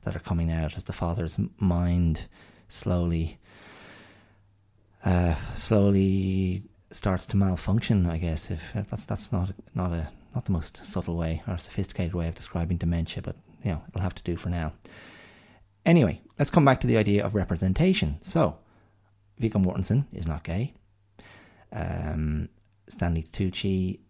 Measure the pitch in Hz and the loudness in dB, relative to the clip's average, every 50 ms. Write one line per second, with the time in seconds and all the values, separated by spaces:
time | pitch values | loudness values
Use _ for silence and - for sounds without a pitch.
0 | - - 95 92 - - 95 82 82 82 82 82 80 78 - - - - - - | -6 -6 -6 -6 -4 -2 0 0 0 0 0 0 -2 -4 -4 -8 -10 -10 -6 -4
1 | - 85 82 - 82 82 - - 98 - - _ 101 95 87 85 87 87 87 87 | -2 -2 -2 -2 -2 -4 -2 -2 -4 -4 -4 _ 0 2 2 4 2 2 2 4
2 | 87 82 80 - - - - - - - - _ _ _ - - - 107 92 90 | 4 2 2 0 -4 -12 -18 -20 -20 -20 -20 _ _ _ -4 -2 0 0 0 2
3 | 87 85 85 82 82 82 - - _ _ - - - - - - - - - - | 2 0 0 0 -2 -2 -6 -10 _ _ -20 -20 -20 -20 -20 -20 -20 -20 -20 -20
4 | - - - - _ _ _ _ _ _ _ _ _ _ _ _ _ _ _ _ | -20 -20 -20 -20 _ _ _ _ _ _ _ _ _ _ _ _ _ _ _ _
5 | - 95 92 90 90 87 82 - - - - - - - 110 104 101 101 101 98 | 0 2 4 4 4 2 0 0 -4 -8 -6 -6 -2 2 4 4 6 6 6 6
6 | 95 95 95 98 95 95 95 95 95 92 92 98 98 - _ _ _ _ - - | 4 4 2 2 0 0 0 0 0 0 -2 -4 -6 -12 _ _ _ _ -12 -4
7 | - 98 95 92 - - - 98 101 95 92 87 - - 95 113 120 - 117 101 | -2 -2 -2 -2 -4 -2 0 2 2 2 2 -2 0 0 0 0 2 2 2 2
8 | 90 87 82 85 87 85 80 80 - - 87 82 - - - 107 98 - - 107 | 4 2 0 -2 -2 -2 -2 -4 -4 -6 -8 -10 -10 -8 -6 -6 -6 -6 -8 -12
9 | - - 107 98 - - - 92 87 95 101 - - - _ - 92 90 85 82 | -8 -8 -6 -6 -4 -4 -2 -2 -2 -4 -6 -10 -16 -10 _ -4 -4 -2 -2 -4
10 | 80 80 - - - _ - 127 - - 98 82 78 - - - - - - 92 | -4 -6 -10 -16 -20 _ -8 -8 -4 -2 -2 -2 -2 -4 -8 -8 -6 -4 -4 -4
11 | 87 - 82 85 85 82 82 80 - - 95 85 - - - - 98 - - - | -2 -4 -4 -2 -2 -2 -2 -4 -4 -6 -8 -6 -8 -8 -6 -6 -6 -6 -4 -4
12 | 92 82 - 87 82 82 80 - - - - 87 85 82 92 85 92 85 85 85 | -4 -4 -2 -2 -4 -4 -4 -6 -8 -6 -4 -4 -2 -2 -2 -2 0 0 0 0
13 | 85 - - - - - - - - _ - - - 107 85 78 - - - - | -2 -4 -6 -10 -8 -10 -10 -12 -16 _ -20 -8 -4 -4 -4 -4 -6 -8 -6 -4
14 | 92 90 - - - - 85 82 - 90 87 87 80 80 80 - _ - - - | -4 -4 -6 -6 -6 -6 -6 -4 -4 -4 -4 -2 -4 -4 -6 -10 _ -20 -20 -20
15 | - - - - - - - - - - - _ - _ _ _ _ - 170 175 | -20 -20 -20 -20 -20 -20 -20 -20 -20 -20 -20 _ -20 _ _ _ _ 6 6 8
16 | 135 92 76 - - - _ - 147 - - 175 151 139 131 - - 123 117 110 | 8 6 2 -2 -8 -20 _ -2 -2 2 4 6 6 6 6 4 2 2 4 4
17 | 107 101 101 101 - - 107 104 92 - - 82 - 92 95 - 156 185 190 - | 4 4 4 2 2 2 0 0 0 0 0 0 2 0 2 4 4 4 4 2
18 | - 78 73 - - - - 170 156 87 - - _ _ _ _ _ _ _ _ | 0 -2 -2 -4 -4 -2 2 2 2 2 0 -4 _ _ _ _ _ _ _ _
19 | _ _ _ _ _ _ _ _ 117 113 - 104 95 92 - - 90 - 104 131 | _ _ _ _ _ _ _ _ -4 0 2 2 2 2 2 0 0 2 2 0
20 | 143 - - - 90 80 78 73 - - 80 92 117 135 - - _ _ _ _ | 0 -2 -6 -6 -4 -4 -4 -6 -6 -6 -4 -4 -4 -4 -6 -12 _ _ _ _
21 | _ _ _ _ - - - - - - - _ - _ - - 85 87 85 87 | _ _ _ _ -20 -20 -20 -20 -20 -20 -20 _ -20 _ -10 -8 -6 -6 -4 -4
22 | 82 78 78 76 78 76 76 76 82 82 _ _ _ _ _ _ _ - - - | -4 -4 -2 -2 -2 0 -2 -2 -4 -6 _ _ _ _ _ _ _ -20 -8 -4
23 | - 87 82 82 80 - - - 101 92 90 - - 95 95 95 92 92 95 - | -2 0 0 -2 -2 -4 -4 -2 -2 -2 -2 -2 -2 0 0 0 0 -2 -4 -6
24 | _ _ | _ _